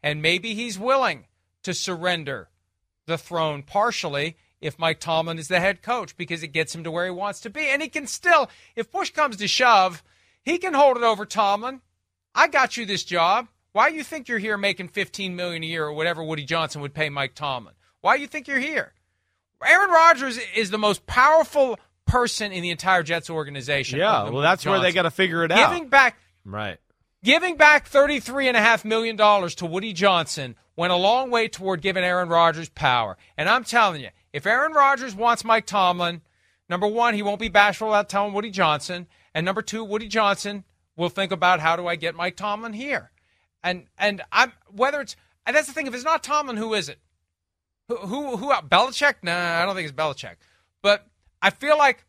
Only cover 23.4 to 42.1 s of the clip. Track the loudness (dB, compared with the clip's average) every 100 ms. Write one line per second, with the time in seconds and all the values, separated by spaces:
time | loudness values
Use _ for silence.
23.4 | -6 -10 -2 -2 -2 0 2 2 0 0
24.4 | 2 2 2 2 2 2 0 2 0 0
25.4 | 2 4 4 2 2 4 4 0 _ _
26.4 | -14 -8 -8 -10 _ _ _ _ 2 4
27.4 | 2 6 8 8 4 2 4 0 -4 -2
28.4 | 2 4 4 2 0 -2 -2 4 4 4
29.4 | 0 -6 -6 -6 -6 0 2 2 -2 -8
30.4 | -10 -14 _ -4 0 2 4 2 2 0
31.4 | 0 -4 -4 -2 -2 -2 0 0 2 4
32.4 | 4 2 -10 -2 2 2 0 -8 _ -4
33.4 | 0 0 2 2 2 0 -12 _ _ -6
34.4 | -2 0 2 2 4 2 -4 -2 0 0
35.4 | 2 0 2 0 0 0 -4 -6 _ _
36.4 | _ _ _ -2 -2 2 2 2 -2 -4
37.4 | 2 4 4 2 0 0 0 -4 -2 -4
38.4 | -6 0 2 0 -4 -12 -12 _ _ -4
39.4 | -2 -4 -6 -8 -6 -8 -4 0 2 0
40.4 | -4 -10 -14 _ _ -4 -4 -2 -4 0
41.4 | 2 4 2 0 -2 -4 -6